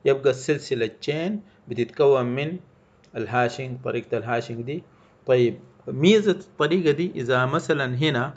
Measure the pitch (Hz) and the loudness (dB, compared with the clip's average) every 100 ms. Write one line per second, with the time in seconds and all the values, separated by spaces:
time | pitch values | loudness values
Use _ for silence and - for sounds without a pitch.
0 | 139 135 135 127 - 147 - 123 113 - | 0 2 2 0 0 -4 -2 -2 -2 -4
1 | - 147 170 208 - _ - 123 117 - | -6 -4 -4 -4 -8 _ -10 -4 -4 2
2 | 143 135 123 127 147 180 - _ _ _ | 4 4 2 -2 -4 -8 -14 _ _ _
3 | _ - 107 120 123 - 131 127 127 120 | _ -8 -4 0 0 -2 -8 -8 -6 -6
4 | 113 117 110 120 117 117 120 156 - _ | -4 -4 -2 -4 -4 -8 -8 -8 -10 _
5 | _ _ - 127 120 104 - _ - 131 | _ _ 0 4 4 0 -10 _ -10 2
6 | 165 214 208 180 - - 147 175 160 143 | 4 6 4 -2 -6 -2 0 2 2 0
7 | 175 - 123 127 127 151 - 156 131 127 | -2 -4 0 0 2 -2 0 -2 -2 0
8 | 156 131 131 | 0 0 -4